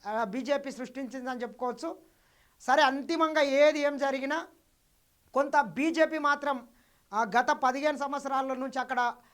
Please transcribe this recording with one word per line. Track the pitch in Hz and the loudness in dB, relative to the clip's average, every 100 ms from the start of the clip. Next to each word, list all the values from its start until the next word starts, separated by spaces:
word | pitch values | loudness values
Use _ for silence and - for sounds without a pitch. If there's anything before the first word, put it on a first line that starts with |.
| 202 | -6
ఆ, | 220 | -2
బీజేపీ | 220 247 247 277 277 | -2 -4 -2 -2 -4
సృష్టించిందని | 226 254 262 254 262 254 247 | -10 -10 -10 -10 -8 -8 -8
చెప్పుకోవచ్చు. | 247 - 247 240 330 339 - _ _ _ _ _ | -8 -6 -6 -6 -8 -10 -16 _ _ _ _ _
సరే, | - 277 | 2 4
అంతిమంగా | 269 269 233 330 320 311 | 4 2 -2 0 2 2
ఏది | 277 269 302 302 | 4 6 4 4
ఏం | 285 277 | 0 0
జరిగినా | 277 269 269 320 339 _ _ _ _ _ _ _ _ | -2 -2 -2 -4 -6 _ _ _ _ _ _ _ _
కొంత | 262 294 294 | -2 2 2
బీజేపీ | 226 170 320 320 311 311 | 2 0 0 4 2 2
మాత్రం, | 285 285 285 262 240 _ _ _ - | 0 0 0 -4 -6 _ _ _ -6
ఆ, | 208 | -2
గత | 226 226 247 | 2 2 2
పదిహేను | 294 262 269 302 285 | 2 2 2 0 -2
సంవత్సరాల | 285 277 277 269 269 | -4 -6 -4 -2 -2
నుంచి | 254 262 262 | -4 -6 -6
అక్కడ | 247 247 240 240 _ | -4 0 -2 -4 _